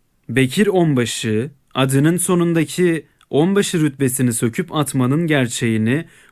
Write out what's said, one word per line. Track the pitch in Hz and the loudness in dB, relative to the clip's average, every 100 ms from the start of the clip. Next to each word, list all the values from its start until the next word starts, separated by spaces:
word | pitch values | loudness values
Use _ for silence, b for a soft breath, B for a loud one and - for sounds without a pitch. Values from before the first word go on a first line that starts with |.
| _ _ - | _ _ -4
Bekir | 117 131 170 202 | 0 0 2 2
Onbaşı, | 190 165 131 113 - 113 107 139 - _ | 2 2 2 -2 -4 -2 -2 -4 -10 _
adının | - 135 135 151 175 | -2 0 2 2 2
sonundaki | 180 180 170 165 156 - 180 160 - b b | 0 0 2 0 -2 0 0 0 -6 b b
onbaşı | 131 170 196 202 180 | 0 2 2 0 0
rütbesini | 151 131 135 127 123 | 0 0 -2 0 -2
söküp | 113 117 110 165 | 0 -2 -2 -4
atmanın | 156 143 135 127 143 170 | -4 -2 0 0 0 0
gerçeğini | 147 120 - 120 110 110 143 170 b b | 0 0 -2 -2 0 0 -2 -4 b b